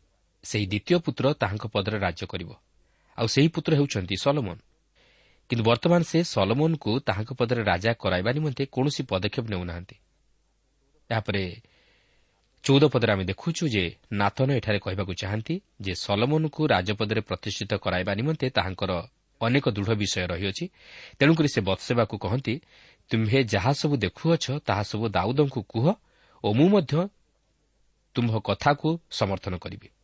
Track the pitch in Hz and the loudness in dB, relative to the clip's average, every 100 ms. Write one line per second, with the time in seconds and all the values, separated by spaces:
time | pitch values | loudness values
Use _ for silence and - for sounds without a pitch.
0 | _ _ _ _ - 107 98 104 - 175 | _ _ _ _ -6 -2 0 -2 2 2
1 | 160 123 131 151 104 104 110 107 98 107 | 2 0 0 0 -2 -2 -4 -2 -2 -2
2 | 95 85 98 92 85 - _ _ _ _ | -2 -4 -8 -8 -10 -16 _ _ _ _
3 | _ - 117 - 156 - 156 151 143 104 | _ -4 0 4 2 2 0 2 2 -2
4 | 90 95 139 147 104 85 _ _ _ _ | -4 0 0 0 -2 -8 _ _ _ _
5 | _ _ _ _ _ 117 113 120 170 175 | _ _ _ _ _ 2 4 4 4 2
6 | 160 165 175 - 98 120 160 160 107 120 | 4 0 0 0 2 2 2 0 -2 -2
7 | - 98 110 127 117 120 101 87 107 117 | 0 -2 -4 -4 0 0 0 2 0 0
8 | 101 90 98 139 156 127 139 - 139 - | 0 0 0 -2 -4 -4 -4 0 -2 -2
9 | 131 95 101 - 113 92 87 85 90 - | -4 -2 -2 -4 -4 -6 -6 -10 -12 -20
10 | _ _ _ _ _ _ _ _ _ _ | _ _ _ _ _ _ _ _ _ _
11 | _ 113 104 101 92 95 _ _ _ _ | _ -4 -2 -4 -4 -8 _ _ _ _
12 | _ _ _ _ _ _ - 139 147 127 | _ _ _ _ _ _ 2 6 6 4
13 | 113 101 92 95 - 160 160 107 85 - | 2 2 -2 -4 -6 -4 -2 0 -2 -6
14 | _ 101 101 - 131 135 - 101 - 95 | _ 0 0 2 0 0 0 -2 -2 -6
15 | 101 90 95 110 110 175 _ _ 95 90 | -6 -6 -6 -6 -6 -8 _ _ -8 -8
16 | - 101 123 156 160 - 151 98 92 104 | -2 0 2 0 -2 -2 0 2 0 -2
17 | 104 110 - 92 - - 101 98 101 90 | -2 -2 -4 -8 -6 -8 -4 -2 0 -2
18 | 92 101 135 160 127 - 90 92 95 90 | -2 -2 -2 -2 -2 -2 -2 -4 -4 -4
19 | - _ _ _ 113 135 135 101 101 110 | -6 _ _ _ 2 2 2 -2 -2 0
20 | 101 - 90 85 98 - 180 _ - - | -2 -2 -4 -4 -4 -6 -10 _ -20 -20
21 | - - 143 160 147 - 95 95 - 120 | -20 2 4 6 4 2 0 -2 0 0
22 | 110 104 90 120 123 131 _ - - _ | 0 -2 -2 -2 -2 -6 _ -20 -20 _
23 | _ 113 110 131 120 101 101 143 156 143 | _ 0 2 2 2 2 2 0 0 0
24 | 95 - 160 165 - 143 - 101 104 107 | -2 -2 0 0 0 -6 -2 -2 -2 -4
25 | 113 95 95 135 143 131 98 113 139 226 | 0 0 0 2 0 0 -6 0 0 0
26 | _ _ _ _ 104 110 170 208 147 147 | _ _ _ _ 0 4 6 6 2 -2
27 | 196 _ _ _ _ _ _ _ _ _ | -2 _ _ _ _ _ _ _ _ _
28 | _ - 120 110 - - 147 147 156 165 | _ -2 0 0 0 2 2 2 0 -4
29 | _ - 101 95 - 90 80 78 - _ | _ -2 -2 -2 -4 -8 -10 -14 -18 _